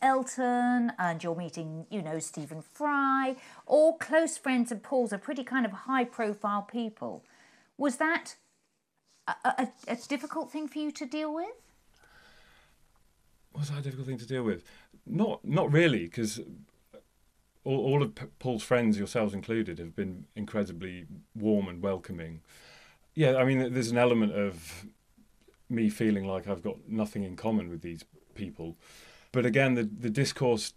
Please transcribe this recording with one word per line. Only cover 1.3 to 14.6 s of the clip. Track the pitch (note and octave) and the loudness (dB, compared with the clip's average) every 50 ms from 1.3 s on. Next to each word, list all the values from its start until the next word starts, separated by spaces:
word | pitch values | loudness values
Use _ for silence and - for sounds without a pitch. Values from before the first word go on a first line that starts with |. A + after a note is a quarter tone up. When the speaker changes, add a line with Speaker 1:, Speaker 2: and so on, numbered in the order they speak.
| E3 | -4
Speaker 1:
meeting, | E3+ F3 D#3+ - F3 E3 D#3 D#3+ D#3+ E3 - | -4 -4 -6 -6 -8 -8 -6 -8 -10 -10 -8
you | G#3+ G#3 | -6 -6
know, | D#3+ D#3 D#3+ D#3+ | -4 -4 -4 -6
Stephen | D#3 - - - D3 C#3+ D#3 D#3+ - | -6 -8 -8 -10 -10 -10 -10 -12 -14
Fry, | - - - D4 D4 C#4+ C#4 C#4 C4+ C4+ C4+ C4+ C4 C4 B3+ - - - - - | -14 -8 -4 -2 0 2 2 2 2 2 2 2 0 -2 -4 -8 -18 -20 -14 -2
all | - - D4+ D#4 D#4+ E4 D#4+ | 2 6 6 8 6 4 2
close | - - D4 D#4+ E4 - - - | 0 2 2 4 4 2 0 -4
friends | - C#4 C4 B3 A#3 A#3+ | -2 0 2 2 2 0
of | A#3+ G3 - | -2 -6 -4
Paul's, | - C#4+ B3+ A#3+ G#3+ G#3 | -2 0 0 2 0 -2
are | F#3+ | -4
pretty | - - D4+ C4+ B3+ | -6 -6 -6 -6 -4
kind | - A#3+ C4+ A#3+ | -2 0 0 0
of | G#3 F#3+ | 0 -2
high-profile | - - - C4+ C4 A#3+ B3 - - A3+ G#3 G#3 G#3 - G3+ G#3 G#3 G3+ | -6 -4 0 0 0 0 0 -2 -2 -2 -2 -2 -2 -2 -2 -2 -2 -2
people? | - - A#3+ A#3 A3 G#3+ - - - F2+ D2 - _ _ - - - _ _ _ _ _ | -4 -4 -4 -4 -6 -6 -8 -10 -10 -10 -10 -14 _ _ -20 -20 -20 _ _ _ _ _
Was | - C4+ D4 - | -2 0 0 0
that | - D#4 D#4 E4+ - - - - - _ _ _ _ _ _ _ _ _ _ _ _ _ _ _ _ _ | 2 2 2 0 0 -2 -8 -16 -20 _ _ _ _ _ _ _ _ _ _ _ _ _ _ _ _ _
a, | - - - - | -8 -6 -2 -2
a, | A#3 - - C4 - - - - - | 0 0 0 -2 -2 -4 -8 -8 -8
a | - | -6
difficult | - - - C#4+ C#4 D4+ D4 - D#4 - B3 - | -6 -6 -4 -6 -6 -6 -6 -6 -6 -6 -6 -6
thing | D#4 D#4 C4+ | -8 -8 -6
for | - D4+ | -6 -6
you | D4+ D4+ D4 | -6 -6 -6
to | - D4+ | -8 -8
deal | B3 D4+ D4+ D#4 D4+ D4+ | -6 -6 -4 -4 -4 -4
with? | D#4+ F4 G#4+ B4+ - _ _ _ _ _ _ _ _ _ - - - - - - - - - - _ _ _ _ _ _ _ _ _ _ _ _ _ _ _ _ _ _ _ - | -6 -6 -8 -10 -14 _ _ _ _ _ _ _ _ _ -20 -20 -20 -20 -20 -20 -20 -20 -20 -20 _ _ _ _ _ _ _ _ _ _ _ _ _ _ _ _ _ _ _ -8
Speaker 2:
Was | D3+ D3 C#3+ | -6 -6 -6
that | D3 C#3+ | -6 -6
a | C3+ | -6
difficult | C#3 B2+ C3 C3 | -6 -8 -8 -6
thing | C3 C3 A2+ | -6 -8 -8
to | A#2 | -6
deal | - C3+ B2+ B2 | -4 -2 0 0
with? | A2 F#2 E2+ | 0 -2 -2